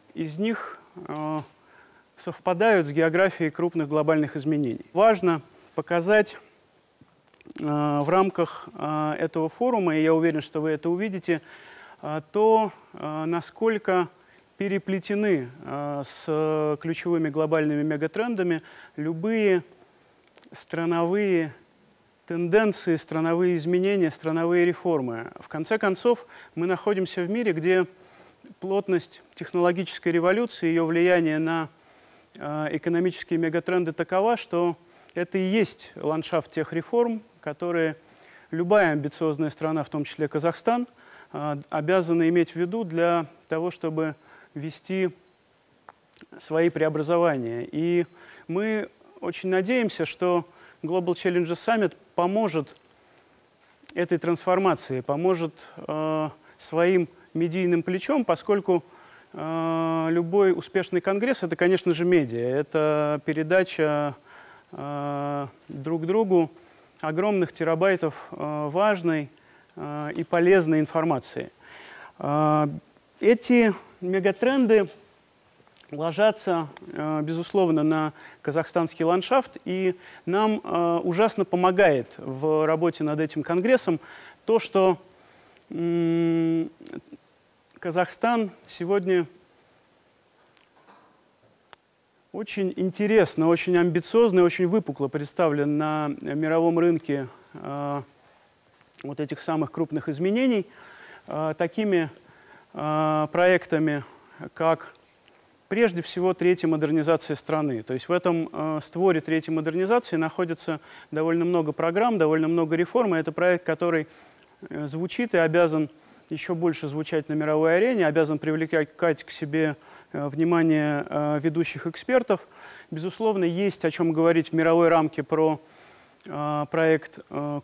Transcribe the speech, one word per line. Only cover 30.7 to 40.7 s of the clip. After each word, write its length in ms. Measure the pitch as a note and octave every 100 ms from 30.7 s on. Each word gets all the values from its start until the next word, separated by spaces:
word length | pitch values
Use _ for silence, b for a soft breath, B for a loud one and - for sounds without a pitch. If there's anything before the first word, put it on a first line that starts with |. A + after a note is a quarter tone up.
| E3
влияние 540 | E3 E3+ F3 F3+ E3 D#3
на, 320 | D#3+ E3 D#3 - b b b b b -
э, 320 | D3 D3+ D3+
экономические 680 | D#3 E3+ E3+ F#3 F3 - E3+
мегатренды 520 | E3 E3+ E3 F#3 E3+
такова, 440 | D#3 E3 F#3 G#3+ A#3
что 400 | - E3+ F3 E3 b b b
это 240 | - F3 G3
и 40 |
есть 480 | F#3 G#3+ F#3+ - - -
ландшафт 560 | D3 D#3+ D#3 E3+ -
тех 200 | - D3+
реформ, 480 | E3 D#3+ A#3 A#3+ A3 - _
которые 560 | - D3 F3 E3+ D#3+ D#3 B B B B B
любая 400 | E3 F3 G#3 F3+
амбициозная 580 | D3+ D3 - D#3+ D3 D#3
страна, 320 | - D#3 D#3
в 60 | C#3+
том 160 | D3+
числе 240 | D3 - D3
Казахстан, 580 | D3+ E3 E3 -